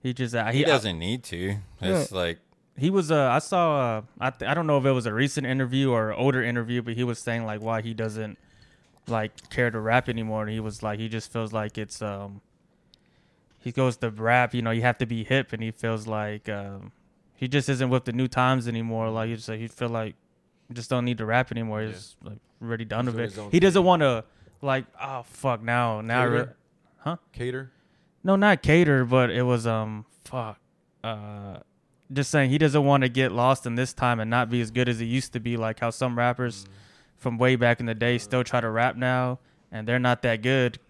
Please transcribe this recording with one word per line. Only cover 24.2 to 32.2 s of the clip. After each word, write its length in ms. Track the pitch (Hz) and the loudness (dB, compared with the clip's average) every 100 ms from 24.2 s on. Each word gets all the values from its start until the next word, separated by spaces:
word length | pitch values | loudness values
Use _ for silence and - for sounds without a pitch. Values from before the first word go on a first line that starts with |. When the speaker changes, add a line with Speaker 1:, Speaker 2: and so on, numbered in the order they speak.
| - _ - _ | -4 _ -20 _
Speaker 1:
like, 240 | 139 131 123 - | -2 -2 -2 -10
oh 200 | 135 135 | -10 -8
fuck, 380 | 117 - 139 120 | -12 -4 -2 -2
now, 380 | 113 120 120 107 | 0 0 2 0
now, 220 | 113 123 | 0 2
I 40 | 123 | 2
Speaker 3:
Cater? 100 | 120 | 2
Speaker 1:
re-, 80 | 120 - _ _ _ _ | 0 -8 _ _ _ _
huh? 180 | 147 170 _ | -6 -6 _
Speaker 3:
Cater? 400 | - 120 127 131 _ _ _ _ _ | -8 -6 -6 -10 _ _ _ _ _
Speaker 1:
No, 120 | 185 196 | 2 6
not 260 | 208 190 | 6 4
cater, 420 | - 160 165 135 | 6 6 8 4
but 260 | 123 127 123 | 6 4 4
it 120 | 113 | 2
was, 240 | 123 123 117 | 2 2 0
um, 380 | 110 110 107 107 _ | -2 -2 -8 -12 _
fuck, 340 | - 131 110 104 _ _ _ _ | -10 -8 -8 -12 _ _ _ _
uh, 560 | 110 107 104 104 101 92 - _ _ _ _ | -10 -10 -10 -12 -12 -14 -18 _ _ _ _
just 180 | 135 | -6